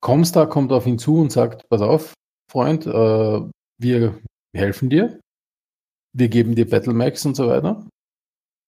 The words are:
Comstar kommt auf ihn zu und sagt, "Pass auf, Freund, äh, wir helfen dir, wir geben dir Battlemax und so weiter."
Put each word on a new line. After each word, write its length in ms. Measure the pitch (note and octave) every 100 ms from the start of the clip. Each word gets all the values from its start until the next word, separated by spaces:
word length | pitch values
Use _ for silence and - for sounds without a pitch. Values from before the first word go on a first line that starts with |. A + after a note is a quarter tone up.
Comstar 460 | - C#3 E3+ - -
kommt 240 | D3 C3
auf 120 | C3 B2
ihn 140 | A#2
zu 180 | - D#3+
und 140 | D3
sagt, 380 | B2+ A#2 - -
"Pass 120 | A2
auf, 320 | G#2 D#3 - - _ _ _
Freund, 340 | C3 C#3 D#3+ D#3+
äh, 560 | A2 A2 A2 A2 G#2+ - - _ -
wir 400 | A#2+ A#2+ A2+ - - _ _
helfen 360 | - G2+ - B2+
dir, 300 | D3+ A#3 - _ _ _ _ _ _ _ _ _
wir 140 | B2 A#2
geben 280 | A#2 A#2 A#2
dir 140 | G#2+
Battlemax 560 | G#2+ B2 A#2 C3 - D3
und 100 | C3+
so 120 | A#2+
weiter." 400 | C3 D#3+ A3 - _ _ _ _ _ _ _